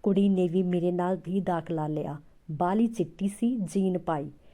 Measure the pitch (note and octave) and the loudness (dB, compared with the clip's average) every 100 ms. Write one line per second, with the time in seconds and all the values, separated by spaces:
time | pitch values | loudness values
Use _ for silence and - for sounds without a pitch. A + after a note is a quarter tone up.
0 | G#3+ G3 G3+ F#3+ F3+ F3 F3+ F3+ F3 F3 | 2 4 4 4 2 2 2 2 0 0
1 | F3 F#3 E3+ F#3+ F#3 F3 D#3+ E3 D3+ D3+ | 0 -2 -2 -2 0 -2 -2 -4 -2 -4
2 | D3 D#3 - - - D3+ F3 G#3 A#3 A3+ | -4 -8 -14 -18 -10 -2 0 2 2 0
3 | E3 - G3 G3+ A#3 B3 F3 G3 F#3+ F3+ | -4 -2 -4 -2 -2 -2 -2 0 0 0
4 | F3+ D#3 C#3+ - - | -2 -4 -4 -12 -20